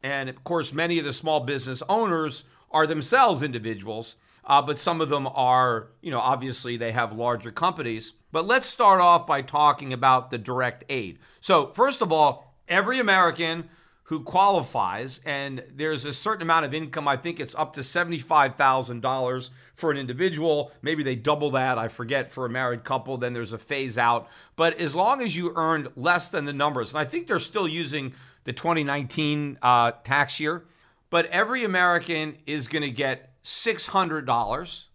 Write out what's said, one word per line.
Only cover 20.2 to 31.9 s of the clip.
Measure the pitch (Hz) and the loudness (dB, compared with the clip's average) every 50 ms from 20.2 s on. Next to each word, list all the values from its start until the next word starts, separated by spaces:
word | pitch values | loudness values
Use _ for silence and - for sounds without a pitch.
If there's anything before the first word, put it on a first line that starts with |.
| 175 190 165 151 160 165 151 147 139 135 - _ - | -2 -2 -2 0 0 0 2 0 0 -4 -10 _ -4
Maybe | 139 160 151 147 | -4 -2 -2 -2
they | 135 127 | -4 -4
double | 117 107 147 151 147 151 147 123 | -2 0 0 0 0 0 -2 0
that, | 135 131 131 123 113 | 0 0 0 0 -2
I | 113 | -2
forget, | 113 - - 123 113 139 139 123 - | -6 -8 -8 -8 -4 -4 -4 -4 -4
for | - - 127 | -8 -6 -6
a | 120 | -4
married | 117 127 131 123 120 117 120 | -4 -2 -2 -2 -4 -4 -6
couple, | - 139 131 131 131 135 127 | -4 -4 -4 -4 -6 -8 -6
then | 123 123 123 | -6 -6 -6
there's | 120 117 98 113 | -6 -8 -8 -10
a | 107 | -14
phase | - - 143 139 135 131 107 120 | -8 -8 -6 -4 -4 -4 0 2
out. | 123 117 120 117 117 - - - - _ _ | 4 4 4 2 -2 -8 -20 -20 -20 _ _
But | - 165 165 165 151 | 2 2 2 2 0
as | 175 151 135 | -4 -4 -2
long | 170 185 220 269 277 254 | 0 2 2 2 0 -2
as | 220 151 | -4 -4
you | 165 180 175 170 | -4 -4 -4 -2
earned | 170 160 160 165 156 147 - - | -2 0 0 0 -2 -2 -8 -10
less | 131 123 165 175 175 - - | -4 0 2 2 2 0 -4
than | - 170 143 | -6 -6 -6
the | 143 143 | -4 -2
numbers, | 139 147 151 147 131 113 101 | 0 0 0 0 -2 -6 -4
and | 127 151 | -4 -4
I | 151 | -4
think | 131 - 339 339 - | -4 -4 -8 -4 -2
they're | 214 170 | -2 -2
still | - - - 214 196 170 | -2 -4 -4 -4 -2 -2
using | 156 170 165 139 143 151 135 131 127 - - - _ _ _ | -2 -4 -6 -4 -6 -6 -8 -8 -12 -16 -20 -20 _ _ _
the | - 123 | -10 -10
twenty | - - 165 170 160 151 | -4 -2 0 0 0 0
nineteen, | 143 139 143 143 127 - - 156 147 147 147 147 143 135 - - | -2 -2 -4 -4 -6 -4 -2 -2 0 0 -2 -4 -6 -8 0 2
uh, | 123 123 120 117 117 117 - _ | 4 6 6 4 2 0 -4 _
tax | - 139 143 143 135 - - | 0 2 2 2 0 -2 -4
year, | 151 151 165 175 - _ _ _ _ _ _ _ _ _ | -4 -4 -4 -4 -8 _ _ _ _ _ _ _ _ _
but | - 170 165 | 2 2 2
every | - 175 175 220 220 247 254 240 | 2 2 0 0 2 0 -2 -2
American | 208 185 185 180 180 | 0 2 4 4 4